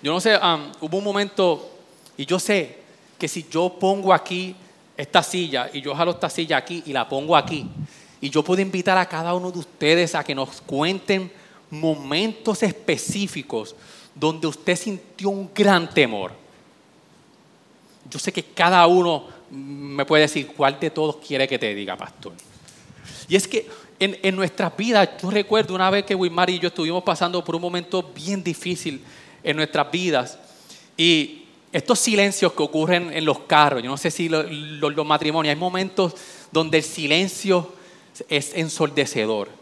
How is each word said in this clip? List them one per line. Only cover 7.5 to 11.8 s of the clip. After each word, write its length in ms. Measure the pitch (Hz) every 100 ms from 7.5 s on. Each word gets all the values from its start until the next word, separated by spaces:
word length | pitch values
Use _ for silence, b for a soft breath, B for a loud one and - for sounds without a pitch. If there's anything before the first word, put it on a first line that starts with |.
| 160 123 - B B B B
y 100 | 139
yo 140 | 151
puedo 180 | 147 185
invitar 360 | 190 185 180 185
a 100 | 180
cada 260 | 160 170
uno 160 | 180 180
de 100 | 175
ustedes 540 | 160 - 151 170 165
a 120 | 165 147
que 100 | 135
nos 240 | 131 -
cuenten 720 | - 139 156 190 - 190 185 B B B B
momentos 920 | 151